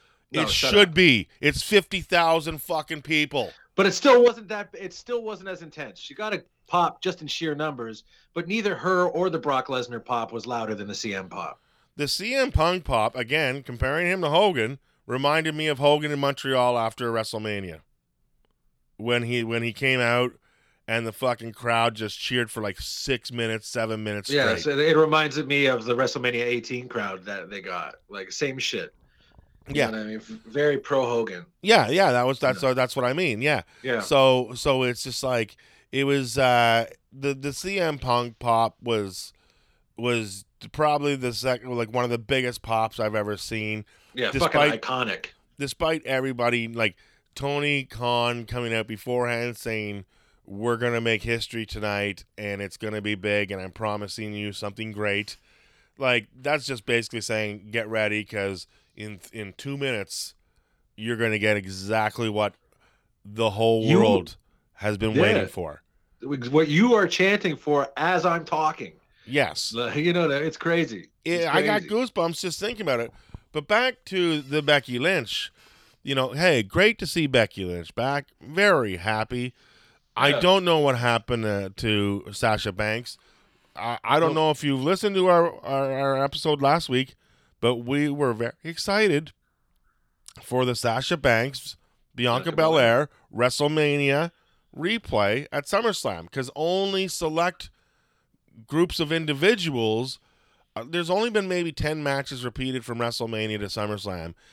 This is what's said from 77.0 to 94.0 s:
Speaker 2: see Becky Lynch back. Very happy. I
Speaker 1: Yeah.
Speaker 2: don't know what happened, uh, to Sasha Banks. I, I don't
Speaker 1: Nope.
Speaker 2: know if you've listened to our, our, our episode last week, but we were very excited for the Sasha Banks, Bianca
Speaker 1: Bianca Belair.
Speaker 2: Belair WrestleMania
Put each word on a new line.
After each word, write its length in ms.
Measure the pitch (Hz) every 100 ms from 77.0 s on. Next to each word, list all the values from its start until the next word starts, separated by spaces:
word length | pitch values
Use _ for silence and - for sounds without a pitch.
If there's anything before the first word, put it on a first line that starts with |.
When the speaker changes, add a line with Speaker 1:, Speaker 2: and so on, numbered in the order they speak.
| 175
Speaker 2:
see 200 | 175 147
Becky 380 | 127 107 - 90
Lynch 280 | 87 82 -
back. 320 | 127 143 - _
Very 540 | 98 160 208 165 110 90
happy. 560 | 95 107 110 123 127 - _ _ _ _ _ -
I 140 | 139
Speaker 1:
Yeah. 100 | 143
Speaker 2:
don't 240 | 175 190
know 160 | 175 165
what 180 | 143 123
happened, 460 | 123 117 - 117 110
uh, 240 | 101 98 98
to 480 | 113 104 101 101 -
Sasha 400 | 98 117 107 107
Banks. 460 | 92 107 113 120 - _ _ _ _ _ -
I, 240 | 117 117
I 160 | 110 147
don't 100 | 165
Speaker 1:
Nope. 60 | 160
Speaker 2:
know 160 | 156
if 120 | 147
you've 180 | 147 135
listened 340 | 143 190 208 196
to 120 | 185
our, 260 | 175 170 - -
our, 260 | 135 135
our 320 | 135 139 135
episode 380 | 139 - 160 147
last 260 | 139 165 -
week, 280 | 127 135 _ _ _ _ _
but 160 | 120 120
we 320 | 120 143 147
were 240 | 143 135
very 200 | 110 117 -
excited 720 | 160 165 - 202 214 151 160 - _ _ _ _ _ _ _ _ - -
for 240 | - 127 127
the 100 | 120
Sasha 420 | 120 113 131 165
Banks, 580 | 131 113 131 135 - - _ _ _ -
Bianca 300 | 120 123 165
Speaker 1:
Bianca 40 | 160
Belair. 540 | 160 160 117 120 151 _ _
Speaker 2:
Belair 180 | 107 123
WrestleMania 800 | - 147 156 147 143